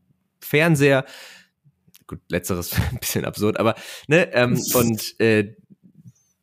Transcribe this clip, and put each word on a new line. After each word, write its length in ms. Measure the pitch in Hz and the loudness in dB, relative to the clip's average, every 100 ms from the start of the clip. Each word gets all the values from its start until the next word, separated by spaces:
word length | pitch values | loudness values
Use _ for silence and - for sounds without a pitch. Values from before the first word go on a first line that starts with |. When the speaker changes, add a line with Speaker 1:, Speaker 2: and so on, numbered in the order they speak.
| _ _ _ _ | _ _ _ _
Speaker 1:
Fernseher. 640 | - 147 170 147 143 135 131 - - - _ _ _ _ _ _ - | -2 0 2 4 4 4 0 -16 -20 -20 _ _ _ _ _ _ -16
Gut, 120 | 85 - | -16 -6
letzteres 440 | 87 - 87 85 | -6 -4 -6 -4
<laughs> 180 | - 80 | -4 -4
ein 80 | 123 | -4
bisschen 260 | - 104 - | -6 -4 -6
absurd, 340 | - 104 - | -2 -2 0
aber, 160 | 110 - - - - | -2 -2 -10 -16 0
ne, 260 | 151 - | 2 2
ähm, 260 | 120 123 123 - | 0 2 0 0
Speaker 2:
<laughs> 60 | |
Speaker 1:
und, 460 | 127 117 110 - - | 0 0 -2 -6 -2
äh, 360 | 113 107 104 - _ - _ _ - _ _ _ | 2 2 0 -8 _ -20 _ _ -20 _ _ _